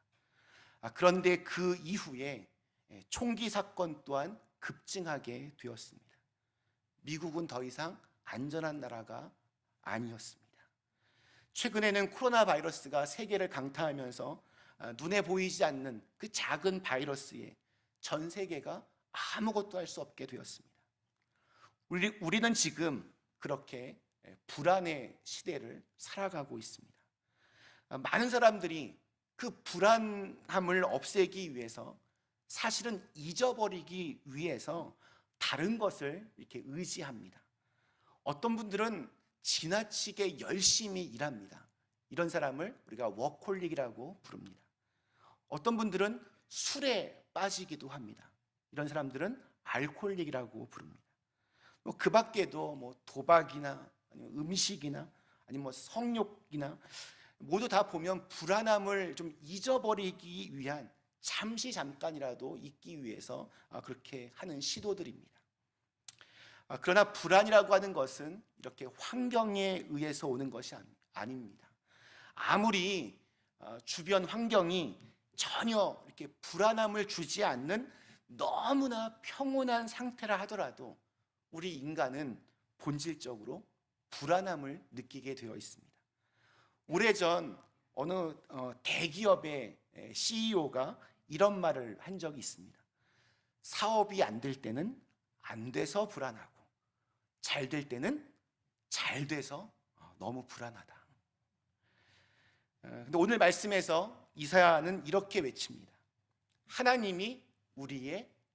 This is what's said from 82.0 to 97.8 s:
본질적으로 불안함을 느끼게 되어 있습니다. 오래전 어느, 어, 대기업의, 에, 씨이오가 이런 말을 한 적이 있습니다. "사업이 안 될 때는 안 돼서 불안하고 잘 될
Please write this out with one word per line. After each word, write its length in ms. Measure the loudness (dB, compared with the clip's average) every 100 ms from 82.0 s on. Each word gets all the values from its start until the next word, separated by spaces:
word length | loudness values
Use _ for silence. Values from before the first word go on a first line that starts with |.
| -2 -2 -6 -8 -14 _ _ -8
본질적으로 880 | -4 -2 -4 -8 -8 -10 -10 -12 -14 _ _ _ _
불안함을 720 | -6 4 4 4 -4 -6 -10 -14
느끼게 440 | -16 -14 -10 -8
되어 220 | -8 -8 -10
있습니다. 340 | -12 -16 -20 _ _ _ _ _ _ _ _ _ -2
오래전 640 | 4 6 6 4 4 0 -10 -18 _ _
어느, 180 | -6 -2 -2 -2 -6 -12
어, 240 | -8 -8 -6
대기업의, 960 | -4 0 -2 2 6 6 4 -6 -6 -12 _
에, 180 | -18 -10
씨이오가 880 | -4 -2 0 2 2 2 0 -2 -6 -18 _ -6
이런 320 | 4 4 6
말을 360 | 2 0 -4 -10
한 180 | -10 -8
적이 220 | -8 -8
있습니다. 360 | -10 -12 -16 -20 _ _ _ _ _ _ _ _
"사업이 600 | -10 0 4 4 4 4
안 160 | 2 2
될 200 | -4 -4
때는 400 | -4 -4 -4 -6 -16 _ _ _
안 280 | -12 -8 -4
돼서 380 | -2 0 0 -2
불안하고 520 | -2 -6 -8 -16 _ _ _ _ _ _ _ _ _
잘 280 | -4 -4 -2
될 200 | -4